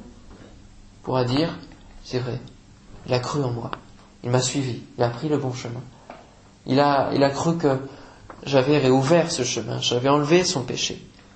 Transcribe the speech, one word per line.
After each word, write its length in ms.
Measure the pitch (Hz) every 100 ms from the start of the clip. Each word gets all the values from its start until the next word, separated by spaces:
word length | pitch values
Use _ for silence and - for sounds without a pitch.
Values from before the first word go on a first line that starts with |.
| - - - - - - - - - -
pourra 220 | - 127
dire, « 340 | 120 135 170 - - - - -
C'est 140 | - 127
vrai, 220 | 120 123 - - - - - - -
il 80 |
a 60 | 123
cru 220 | - 151
en 80 | 127
moi, 200 | 120 - - - - - -
il 80 | 120
m'a 100 | 123
suivi, 420 | - 143 123 110 - -
il 60 |
a 60 | 120
pris 180 | - 156
le 100 | 143
bon 140 | 131
chemin. » 300 | 123 120 120 - - - - - - - - -
Il 140 | 131
a, 300 | 143 139 123
il 100 | 123
a 60 | 139
cru 300 | - 170 170
que 200 | 151 131 - - - - - -
j'avais 340 | 135 135 131 151
réouvert 520 | 131 131 135 170 165
ce 120 | -
chemin, 380 | 120 120 113 127
j'avais 280 | - 123 135
enlevé 360 | 147 147 175
son 180 | 175 -
péché. 380 | 120 - - - - - -